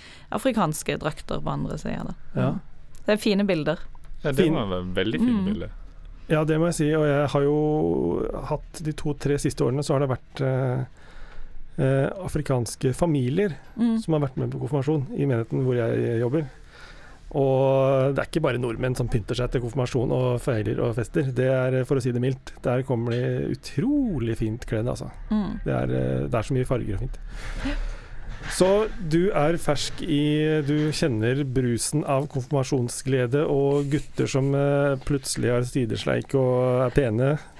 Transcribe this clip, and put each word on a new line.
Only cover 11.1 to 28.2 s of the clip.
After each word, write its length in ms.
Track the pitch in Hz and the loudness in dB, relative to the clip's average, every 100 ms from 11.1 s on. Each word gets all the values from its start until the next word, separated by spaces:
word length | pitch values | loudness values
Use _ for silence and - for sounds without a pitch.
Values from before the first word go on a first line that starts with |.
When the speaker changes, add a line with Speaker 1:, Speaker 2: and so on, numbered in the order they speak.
| - - - - - - - | -14 -12 -8 -8 -8 -8 0
Speaker 2:
eh, 260 | 135 135 139 - | 2 4 2 -2
afrikanske 720 | 180 190 143 127 117 - 131 | -4 -4 0 0 -2 -2 -2
familier 600 | 127 175 147 123 160 202 139 - - | 2 2 2 2 2 0 -2 -10 0
Speaker 1:
Mm. 220 | 233 226 | 0 0
Speaker 2:
som 140 | 226 | 0
har 140 | 156 139 | 0 0
vært 80 | - | -2
med 120 | 117 | -4
på 80 | 135 | -4
konfirmasjon 460 | 127 143 135 156 131 | -2 0 2 0 0
i 100 | 240 143 | 0 2
menigheten 360 | 117 117 139 | 2 0 0
hvor 120 | 127 123 | 2 2
jeg 440 | 117 120 117 117 | 2 2 2 2
jobber. 260 | 120 151 143 - - - - - - - - 147 | 2 0 -2 -10 -20 -20 -18 -18 -18 -18 -6 0
Og 800 | 135 135 135 135 135 135 135 | 2 4 4 4 4 4 2
det 80 | 139 | 0
er 80 | - | 0
ikke 120 | 165 | 0
bare 160 | 151 120 | 2 0
nordmenn 380 | 123 113 127 127 | -2 0 0 0
som 120 | 120 | 0
pynter 260 | 117 98 | 0 0
seg 160 | 117 123 | -2 0
til 100 | 135 | -2
konfirmasjon 500 | 120 123 120 131 120 | -2 -2 0 0 0
og 280 | 131 127 120 | 2 2 0
feirer 380 | 143 113 104 120 | 0 0 0 0
og 160 | 120 | 0
fester. 280 | 113 113 165 135 | 0 0 0 0
Det 100 | 123 131 | 2 2
er, 340 | 131 127 127 | 2 2 0
for 120 | 123 135 | 2 0
å 40 | |
si 100 | 123 | 2
det 80 | 120 | 0
mildt, 300 | 131 131 - - | 0 -2 -8 -6
der 200 | 135 123 | 0 0
kommer 260 | 135 120 120 | 0 0 0
de 440 | 117 127 127 - 131 | 0 0 0 -2 -4
utrolig 800 | - - 220 294 247 151 113 113 | -4 -2 0 2 0 0 -2 0
fint 260 | 110 110 | -2 -2
kledd, 220 | - 110 120 | -4 -2 -2
altså. 240 | - 123 - - | -4 -6 -10 -2
Speaker 1:
Mm. 300 | 214 - - | -2 -2 -4
Speaker 2:
Det 100 | - | -2
er, 80 | 127 | 0
eh, 440 | 123 127 - - 139 | 0 0 0 0 0
det 60 | |
er 80 | 123 | -2
så 100 | - | 0
mye 100 | 131 | 0
farger 300 | 127 123 117 | 0 -2 -2
og 60 | 95 | -4
fint. 180 | 127 - - - - - 269 | -4 -6 -10 -10 -8 -4 -4
Speaker 1:
Ja. 60 | 285 - - - - | -2 -4 -8 -10 -10